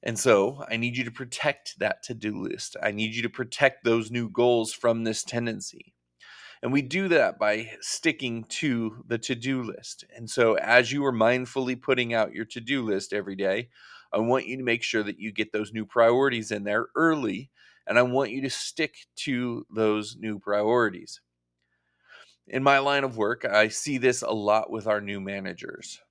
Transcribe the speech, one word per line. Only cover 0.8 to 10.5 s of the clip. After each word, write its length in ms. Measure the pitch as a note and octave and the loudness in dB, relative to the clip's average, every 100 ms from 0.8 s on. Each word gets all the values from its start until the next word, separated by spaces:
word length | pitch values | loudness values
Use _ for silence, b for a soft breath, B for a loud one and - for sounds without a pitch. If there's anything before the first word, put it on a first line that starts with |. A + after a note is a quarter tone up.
| A#2+ A#2+ | -2 -4
you 80 | |
to 60 | A#2+ | -6
protect 680 | A#2 B2+ - D3+ C#3+ - - | -8 -12 -4 -2 -2 -8 -4
that 220 | A2+ - | -4 -4
to-do 360 | - A2+ G#2+ G2+ | -8 -8 -6 -6
list. 360 | F#2+ - - - | -6 -8 -10 -6
I 100 | G#2+ | -6
need 220 | G#2 A2 | -2 -4
you 80 | A2+ | -2
to 60 | A#2 | -6
protect 560 | - B2 - C#3 - | -6 -8 2 2 2
those 260 | A#2+ A#2 A2 | 2 2 2
new 200 | A#2+ A2+ | -4 -4
goals 420 | F#2+ A#2+ A#2+ A2 | 4 4 4 2
from 320 | - A#2+ A2+ | 0 0 2
this 200 | A2+ A2 | 0 -4
tendency. 680 | - A#2 A#2+ G#2+ G2 - - _ _ _ B B B B | -4 -4 -4 -6 -10 -16 -20 _ _ _ B B B B
And 100 | B2 | -2
we 80 | C#3 | -2
do 280 | C3 E3 F#3+ | 0 -2 2
that 300 | E3 A2 - | 4 4 2
by 320 | G#2+ G#2+ A2+ - | 0 0 -4 -12
sticking 600 | - - D#3+ D3+ C3 A2+ | -8 -2 -2 -2 -4 -6
to 600 | A2 - D3+ A#2+ A2 A2+ - | -8 -4 -2 0 -2 -6 -6
the 120 | D3 | -6
to-do 440 | - B2 B2 C3 | -2 -4 -2 -4
list. 420 | A2+ - - - - - | -4 -10 -14 -18 -18 -16
And 120 | A#2 | -8
so 240 | - A#2 | 2 4